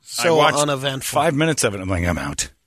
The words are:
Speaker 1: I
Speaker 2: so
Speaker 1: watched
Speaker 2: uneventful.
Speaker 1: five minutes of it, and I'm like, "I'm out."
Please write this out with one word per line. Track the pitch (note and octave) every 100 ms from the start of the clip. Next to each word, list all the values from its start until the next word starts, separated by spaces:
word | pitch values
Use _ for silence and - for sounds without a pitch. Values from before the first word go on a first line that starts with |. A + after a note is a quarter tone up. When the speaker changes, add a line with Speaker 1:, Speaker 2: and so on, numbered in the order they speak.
| - -
Speaker 1:
I |
Speaker 2:
so | A#2+ D#3+
Speaker 1:
watched | D3+ D3
Speaker 2:
uneventful. | D3 C#3 C3+ C3+ - C#3+
Speaker 1:
five | D#3 C#3+
minutes | D#3+ D#3
of | A#2+
it, | G2
and |
I'm | F#2
like, | F#2 F2
"I'm | D#2+
out." | C#2+ D2 - -